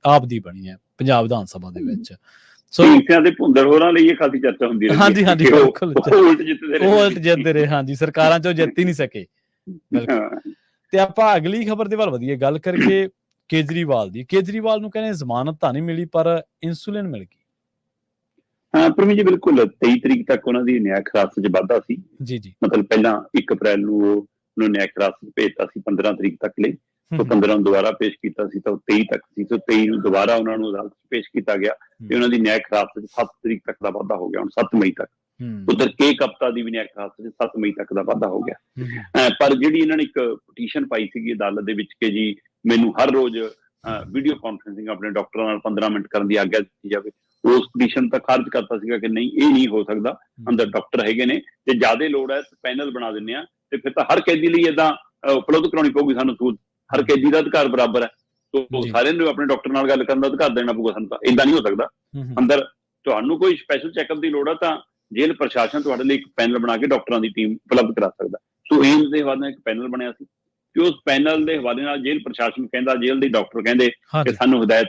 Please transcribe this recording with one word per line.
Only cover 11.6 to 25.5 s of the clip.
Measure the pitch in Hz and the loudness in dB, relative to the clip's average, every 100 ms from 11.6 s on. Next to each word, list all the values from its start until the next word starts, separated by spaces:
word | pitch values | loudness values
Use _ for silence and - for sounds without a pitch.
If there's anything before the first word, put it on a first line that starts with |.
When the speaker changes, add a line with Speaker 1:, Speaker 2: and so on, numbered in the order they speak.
Speaker 1:
ਖਬਰ | 214 214 214 | -4 -4 -4
ਦੇ | 214 | -2
ਵੱਲ | 208 | -2
ਵਧੀਏ, | 123 127 135 | -2 -4 -2
ਗੱਲ | 135 156 | -2 -2
ਕਰੀਏ | 185 175 - 190 190 _ _ _ - | -2 0 2 2 0 _ _ _ -4
ਕੇਜਰੀਵਾਲ | 160 151 165 156 123 98 | -2 0 -2 0 0 -2
ਦੀ। | 110 | -8
ਕੇਜਰੀਵਾਲ | 127 190 185 220 220 214 | -2 -2 -2 -4 -2 -2
ਨੂੰ | 214 | -4
ਕਹਿੰਦੇ | 220 220 | -6 -6
ਜ਼ਮਾਨਤ | 185 127 120 143 156 | -6 -4 -4 -4 -2
ਤਾਂ | 147 | -2
ਨਹੀਂ | 135 | -2
ਮਿਲੀ | 170 165 | -4 -6
ਪਰ | 170 165 165 165 - _ | -4 -2 0 -2 -6 _
ਇਨਸੂਲਿਨ | 165 165 - 208 190 | -10 -8 -8 -8 -8
ਮਿਲ | 117 | -10
ਗਈ। | 90 _ _ _ _ _ _ _ _ _ _ _ _ _ _ 156 | -14 _ _ _ _ _ _ _ _ _ _ _ _ _ _ 2
Speaker 2:
ਹਾਂ, | 160 | 2
ਪਰਮੀ | - 196 208 | 4 4 4
ਜੀ, | |
ਬਿਲਕੁਲ। | 185 180 - 131 107 | 4 4 4 4 4
ਤੇਈ | - 123 123 | 2 2 2
ਤਰੀਕ | 131 123 117 | 2 0 0
ਤੱਕ | 131 131 | -2 0
ਉਹਨਾਂ | 123 | -2
ਦੀ | 123 123 | 0 0
ਨਿਆਇਕ | 101 98 98 | 0 -2 -2
ਹਿਰਾਸਤ | 107 98 - | 0 0 0
'ਚ | 98 | 0
ਵਾਧਾ | 92 95 110 | 0 2 0
ਸੀ। | - 185 - - | 0 -10 -10 -14
Speaker 1:
ਜੀ, | 123 123 | -10 -10
ਜੀ। | 98 - | -10 -4
Speaker 2:
ਮਤਲਬ | 90 107 | 0 0
ਪਹਿਲਾਂ | 101 110 113 104 - | 2 2 2 0 -2
ਇੱਕ | - - | -4 -2
ਅਪ੍ਰੈਲ | 107 107 101 | -2 0 0
ਨੂੰ | 104 104 | 0 0
ਉਹ, | 101 104 | 2 0
ਉਹਨੂੰ | 101 _ _ - 107 | -2 _ _ -2 0
ਨਿਆਇਕ | 101 98 | 0 -2
ਹਿਰਾਸਤ | - 98 - - | -2 -2 -2 -12
'ਚ | - | -2
ਭੇਜਤਾ | 104 | -2